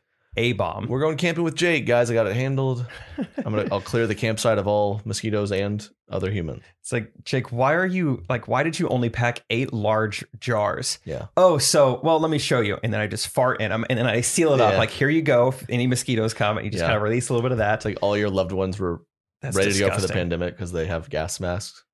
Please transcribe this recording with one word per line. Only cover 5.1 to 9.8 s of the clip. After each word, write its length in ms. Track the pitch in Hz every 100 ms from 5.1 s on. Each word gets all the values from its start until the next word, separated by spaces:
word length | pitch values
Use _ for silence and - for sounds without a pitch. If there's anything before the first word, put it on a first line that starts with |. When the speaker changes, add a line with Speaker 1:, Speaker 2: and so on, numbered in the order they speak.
| 104 110 104 104
Speaker 2:
and 340 | 95 101 104 - _ _
other 220 | 95 95
humans. 320 | 104 80 57 - _
Speaker 1:
It's 120 | -
like, 200 | 120 107 -
"Jake, 280 | - 131 -
why 220 | 120 131
are 100 | 165
you, 380 | 185 185 160 123 -
like, 180 | 120 -
why 140 | 120
did 160 | 156 156
you 100 | 170
only 220 | 127 120
pack 340 | 117 120 - -
eight 220 | 117 131
large 500 | 110